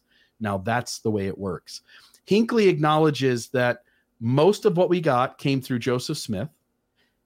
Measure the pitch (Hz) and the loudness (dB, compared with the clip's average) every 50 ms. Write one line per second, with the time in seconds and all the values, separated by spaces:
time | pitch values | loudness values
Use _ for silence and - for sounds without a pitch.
0 | _ _ _ _ _ _ _ _ 107 104 98 95 92 113 113 123 117 - - - | _ _ _ _ _ _ _ _ -6 -6 -6 -4 -4 -2 -2 -2 -4 -6 -12 -6
1 | - 113 107 104 95 98 - - 98 95 85 76 - - - - - _ - - | -4 -4 -2 -2 -4 -4 -6 -6 -8 -8 -8 -8 -12 -16 -20 -20 -20 _ -20 -20
2 | - _ _ _ _ - 190 214 226 226 247 226 208 185 175 147 156 151 151 156 | -20 _ _ _ _ 0 2 2 2 2 2 4 4 4 4 4 2 2 2 2
3 | 160 156 143 123 135 131 123 117 113 - - 127 123 120 120 - _ _ _ _ | 2 2 0 0 0 0 0 -2 -4 -4 -2 0 0 0 -2 -4 _ _ _ _
4 | _ _ _ _ 113 117 127 143 151 190 208 - - 214 170 175 185 160 175 180 | _ _ _ _ -2 0 2 4 4 4 4 4 0 0 2 2 2 2 2 2
5 | 165 156 131 120 127 131 - - - 147 135 131 127 - 131 120 - 131 123 127 | 2 2 2 2 0 0 -4 -4 -2 -2 -2 -2 -2 -4 -4 -2 0 -2 -2 -2
6 | - - 156 - - - 107 92 110 - - _ _ _ _ _ _ _ _ _ | -4 -6 -8 -8 -6 -6 -6 -6 -6 -8 -10 _ _ _ _ _ _ _ _ _
7 | _ _ _ _ _ | _ _ _ _ _